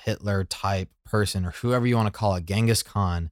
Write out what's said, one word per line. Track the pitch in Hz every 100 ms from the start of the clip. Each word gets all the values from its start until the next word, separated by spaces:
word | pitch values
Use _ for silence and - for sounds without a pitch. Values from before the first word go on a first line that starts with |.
Hitler | - 107 101 101
type | 92 - 98 98 92 _ -
person | 107 101 95 90
or |
whoever | - 120 123 120
you | 117
wanna | 107
call | - 107 92
it, | 85
Genghis | 98 113 113
Khan, | - 104 95 87 82